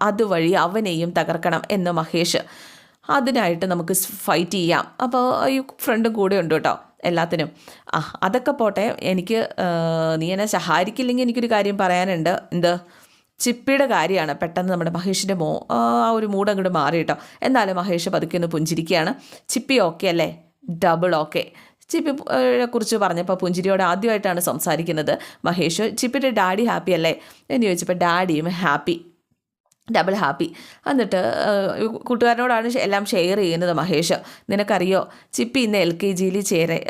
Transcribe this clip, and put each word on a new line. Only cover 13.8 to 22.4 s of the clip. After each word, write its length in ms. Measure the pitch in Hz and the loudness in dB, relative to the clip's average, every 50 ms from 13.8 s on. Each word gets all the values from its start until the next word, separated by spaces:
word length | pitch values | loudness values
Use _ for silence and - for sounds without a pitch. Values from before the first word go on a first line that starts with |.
| 277 | 4
കാര്യമാണ്." 480 | 262 220 175 156 170 190 185 156 151 143 | 4 2 2 2 2 2 0 0 0 -2
പെട്ടെന്ന് 360 | - 185 160 165 185 180 185 | -4 -4 -4 -2 -2 -2 0
നമ്മുടെ 220 | 185 175 165 165 170 | 0 0 0 -2 -2
മഹേഷിൻ്റെ 420 | 170 180 202 190 190 - 190 196 | -2 -2 -2 -2 -2 -2 -2 -2
മോ-, 240 | 180 160 151 156 - - - | 0 0 -2 -2 -4 -4 -2
ആ, 80 | 233 233 233 233 233 240 | 0 2 2 2 2 2
ആ 80 | 233 226 | 2 2
ഒരു 160 | 226 220 220 208 | 2 0 0 -2
മൂഡ് 240 | 202 196 202 208 | 0 0 0 2
അങ്ങോട്ട് 220 | 208 190 190 185 180 | 2 2 0 0 0
മാറി 240 | 160 143 143 160 170 | 2 2 2 2 0
കേട്ടോ. 180 | 160 160 147 - - - - - | 0 0 -2 -4 -6 -12 -10 -4
എന്നാലും 360 | - 240 262 247 214 196 185 180 | 0 2 2 2 2 2 0 -2
മഹേഷ് 320 | 180 202 175 170 170 190 | -2 -2 -2 -2 -2 -2
പതുക്കെ 280 | 175 160 165 165 170 180 | -2 -2 -2 -2 -2 -2
ഒന്ന് 100 | 170 170 | -2 -2
പുഞ്ചിരിക്കുകയാണ്. 680 | 170 151 160 156 170 160 170 160 190 165 160 180 269 - - - - - - - | 0 -2 -2 0 -2 -2 -2 0 0 2 2 0 -2 -6 -10 -18 -20 -16 -10 -6
"ചിപ്പി 280 | - 254 233 - 269 240 | -4 -4 0 2 4 4
ഓക്കെ 280 | 196 165 165 170 208 185 | 4 2 0 0 0 0
അല്ലേ?" 220 | 170 170 156 170 165 - - _ _ _ - - 175 165 | 2 2 0 -2 -4 -8 -18 _ _ _ -10 -10 -4 0
"ഡബിൾ 360 | 190 175 165 160 175 180 175 | 2 2 4 4 2 2 2
ഓക്കെ." 280 | 156 151 151 - 170 - - - - - - _ _ _ - | 0 0 -2 -4 -4 -6 -6 -10 -20 -20 -20 _ _ _ -4
ചിപ്പി, 220 | - 330 - 311 269 294 - - - | -4 -2 0 -2 -2 -4 -4 -2 0
ഏഹ്, 340 | 262 | 0